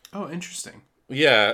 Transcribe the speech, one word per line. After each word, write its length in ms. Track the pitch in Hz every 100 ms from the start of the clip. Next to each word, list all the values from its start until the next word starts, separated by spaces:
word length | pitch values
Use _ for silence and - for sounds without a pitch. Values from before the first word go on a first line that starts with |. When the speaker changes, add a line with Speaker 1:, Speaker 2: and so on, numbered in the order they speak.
| -
Speaker 1:
Oh, 160 | 196 156
interesting. 540 | 175 - - - - _ _ -
Speaker 2:
Yeah, 400 | 135 151 110 104